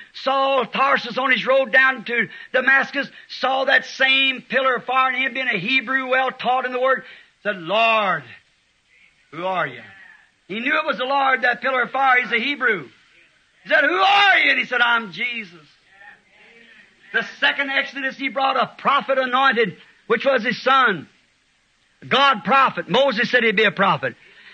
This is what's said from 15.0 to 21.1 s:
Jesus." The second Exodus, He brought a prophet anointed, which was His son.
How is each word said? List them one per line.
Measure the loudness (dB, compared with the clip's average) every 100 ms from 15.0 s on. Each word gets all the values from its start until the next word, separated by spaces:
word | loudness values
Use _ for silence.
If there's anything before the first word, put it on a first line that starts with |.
| -2
Jesus." | -8 -8 -8 -12 -18 -20 _ _ _ -20 -20 _ _ -20 -20 -20 -20 -20 _ -6
The | -6 -6 -2
second | -2 -2 -4
Exodus, | -4 -6 -6 -8 -6
He | -6
brought | -2 0 0
a | -4 -2
prophet | 0 0 2 0
anointed, | 0 2 2 2 0 -4 -20 _ -4
which | 0 2
was | 0
His | 0 -2
son. | 2 4 4 0 -8